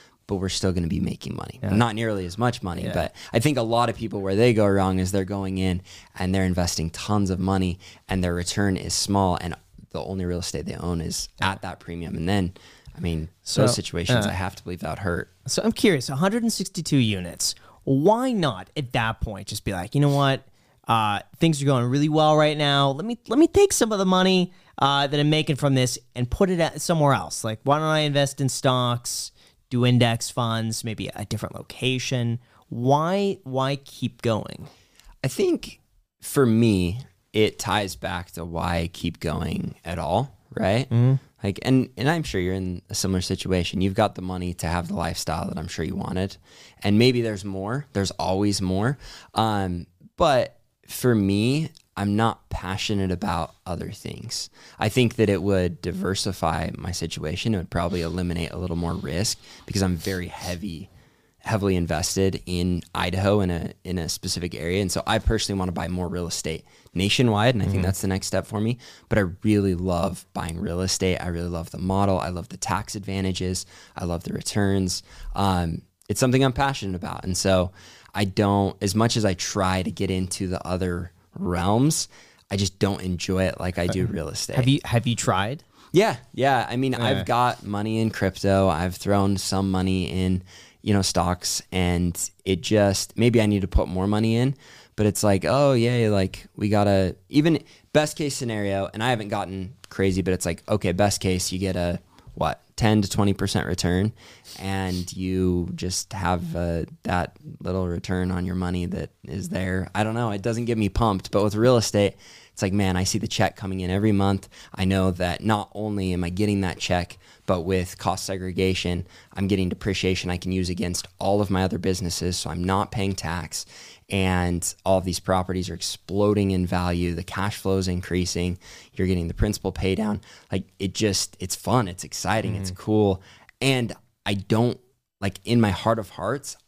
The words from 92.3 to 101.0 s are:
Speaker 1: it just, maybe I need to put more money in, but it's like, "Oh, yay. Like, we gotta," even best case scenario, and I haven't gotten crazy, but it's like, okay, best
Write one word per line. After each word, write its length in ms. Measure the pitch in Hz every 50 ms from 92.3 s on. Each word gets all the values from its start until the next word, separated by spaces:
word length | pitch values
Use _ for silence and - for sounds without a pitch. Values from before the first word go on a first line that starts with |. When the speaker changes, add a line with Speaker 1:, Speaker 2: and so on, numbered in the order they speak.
| _ _ -
Speaker 1:
it 180 | 95 95 85
just, 560 | - - 107 104 101 101 95 - - - -
maybe 220 | - 113 123 113 120
I 60 | 107
need 160 | 104 104 98
to 60 | 95
put 200 | 90 - - -
more 200 | - 90 92 95
money 280 | 101 104 107 110 113 113
in, 200 | 117 127 139 139 - - - - - - _ -
but 100 | - 104
it's 160 | 104 95 - -
like, 220 | 104 98 92 85
"Oh, 260 | 78 120 139 143 139 135
yay. 360 | 117 113 120 123 120 113 107
Like, 380 | 104 98 92 95 - - - - -
we 140 | - 101 104
gotta," 460 | 104 101 101 101 98 95 95 90 - - _ -
even 340 | - 147 147 170 156 - - - - - _ _ -
best 240 | 151 151 147 -
case 180 | - 156 139 139
scenario, 540 | - 131 117 110 104 101 98 98 98 98 -
and 120 | - 107 113
I 80 | 127
haven't 160 | 123 110 107
gotten 480 | 104 110 101 92 87 95 95 92 98 - - - -
crazy, 340 | - - 95 98 90 95 87
but 100 | 95 90
it's 120 | - -
like, 180 | 87 85 - -
okay, 240 | - 110 101 - 92
best 300 | 90 95